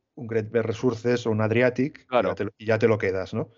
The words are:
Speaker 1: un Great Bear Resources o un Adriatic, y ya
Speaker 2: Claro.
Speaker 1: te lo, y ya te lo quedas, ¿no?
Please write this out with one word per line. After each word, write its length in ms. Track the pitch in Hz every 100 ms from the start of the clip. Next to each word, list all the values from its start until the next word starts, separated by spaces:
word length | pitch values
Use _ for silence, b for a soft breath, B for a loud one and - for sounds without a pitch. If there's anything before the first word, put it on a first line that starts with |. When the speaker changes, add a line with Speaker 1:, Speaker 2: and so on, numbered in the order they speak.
| _
Speaker 1:
un 120 | - 117
Great 240 | 113 107
Bear 160 | 117 110
Resources 600 | 110 127 110 120 120 117
o 40 |
un 100 | 107
Adriatic, 580 | 110 113 127 123 147 -
y 40 |
ya 40 | -
Speaker 2:
Claro. 260 | 123 92
Speaker 1:
te 100 | 95
lo, 80 | 101 -
y 100 | 110
ya 120 | 110
te 100 | 113
lo 80 | 104
quedas, 360 | 101 95 90
¿no? 160 | 110 -